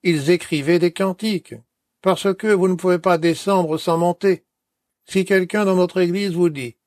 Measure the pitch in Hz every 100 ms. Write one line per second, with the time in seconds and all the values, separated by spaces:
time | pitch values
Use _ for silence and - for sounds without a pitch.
0 | - 160 139 175 - 156 143 175 170 165
1 | 190 180 220 185 - 117 - _ _ _
2 | 190 180 202 190 220 196 185 180 185 180
3 | 190 170 165 165 - 196 165 156 - 165
4 | 175 170 196 175 _ _ _ _ _ _
5 | - 190 185 190 180 208 202 185 180 185
6 | 175 185 202 170 175 143 123 -